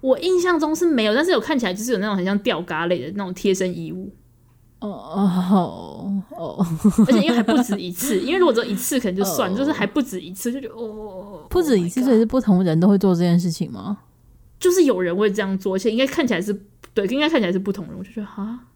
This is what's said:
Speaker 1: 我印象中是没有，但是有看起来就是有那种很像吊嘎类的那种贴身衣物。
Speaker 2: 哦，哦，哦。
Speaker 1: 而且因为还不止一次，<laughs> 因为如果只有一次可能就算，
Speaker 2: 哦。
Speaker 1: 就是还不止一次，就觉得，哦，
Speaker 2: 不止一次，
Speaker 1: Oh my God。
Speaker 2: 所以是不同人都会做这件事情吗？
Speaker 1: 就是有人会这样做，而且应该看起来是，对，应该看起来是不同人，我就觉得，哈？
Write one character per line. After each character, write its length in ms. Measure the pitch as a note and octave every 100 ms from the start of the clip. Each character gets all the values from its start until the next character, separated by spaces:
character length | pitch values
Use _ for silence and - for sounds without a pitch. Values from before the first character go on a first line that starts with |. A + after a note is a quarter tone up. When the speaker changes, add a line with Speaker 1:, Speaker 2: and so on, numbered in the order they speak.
Speaker 1:
我 180 | C4 B3+
印 220 | F4 F#4
象 180 | F4+ E4+
中 160 | D4+ D#4
是 100 | F4
没 200 | C#4 G#3+
有， 100 | A3+
但 80 |
是 80 | E4+
有 80 | D4
看 180 | - C#4+
起 80 | A3+
来 80 |
就 80 | F#3
是 120 | A#3
有 40 | A3
那 80 | G#3
种 80 | G3
很 100 | F3+
像 120 | G3+
吊 220 | G3+ E3+
嘎 260 | E3+ D#3+ E3+
类 140 | F3
的 120 | C3 G3
那 80 |
种 100 | F#3+
贴 200 | F3+ G3+
身 240 | F#3+ F#3 E3+
衣 160 | E3
物。 200 | F3+ F#3+ - _ _ _ _ _ _
Speaker 2:
哦， 100 | G#3
哦， 1300 | E3 A2+ F3 G3 F3+ F3+ G3 D#3+ E2+ D2+ - G3 G3 F#3
哦。 360 | C#4+ E3 - F3 D#3+ G#3+ F#3 G#3+
Speaker 1:
而 60 |
且 80 | A3+
因 80 | G3+
为 60 | A#3+
还 60 |
不 160 | G#3+ D4+
止 160 | A#3+ G3+
一 100 | F3+
次， 300 | F3+ C4+ G3
<laughs> 0 |
因 140 | B3+
为 40 | F4+
如 80 | F4
果 60 |
只 80 | A#3
有 60 | B3
一 100 | G3
次 240 | - C#4
可 60 | G#3
能 100 | F#3
就 80 |
算， 260 | F#3+ F3 G3+
Speaker 2:
哦。 60 | G3
Speaker 1:
就 80 |
是 80 | C#4
还 160 | D4+ C4
不 140 | D4+
止 180 | C4 F#3
一 140 | E3
次， 180 | F#3+ A#3+
就 80 | C4
觉 80 | C4+
得， 80 | A3
哦， 720 | A3+ G#3+ G#3+ F#3 G3+ F#3 -
Speaker 2:
不 140 | F4+
止 160 | D#4+ A3
一 80 | F3
次， 140 | B3+
Speaker 1:
Oh 0 |
my 20 |
God。 60 | C4
Speaker 2:
所 40 |
以 60 | A3+
是 60 | A3+
不 160 | C4
同 200 | B3 F#3
人 160 | F#3 D#3+
都 120 | F#3
会 80 | G3+
做 180 | G3 F3
这 40 |
件 200 | F3 E3+
事 100 | F3
情 220 | D#3+ E3+
吗？ 280 | G#2+ G2+ G3+ _ _ _ - _ _
Speaker 1:
就 140 | F4+
是 140 | F4+ D4
有 160 | F#3+
人 120 | F3+ F3+
会 140 | G#3+
这 120 | G3+
样 160 | F#3+ F#3+
做， 180 | F#3+ F#3+
而 20 |
且 140 | A#3
应 60 | A3+
该 100 | C4
看 180 | C4+ C4
起 80 |
来 80 | F#3
是， 160 | G3+ G3+ - _ -
对， 120 | - G3
应 120 | C4
该 80 | D4+
看 120 | D#4+
起 40 | F#3
来 60 |
是 80 | F#3
不 140 | G3
同 120 | F#3+ -
人， 100 | -
我 40 |
就 60 | F#3+
觉 120 | -
得， 40 | G3+
哈？ 320 | - G#3 A#3+ -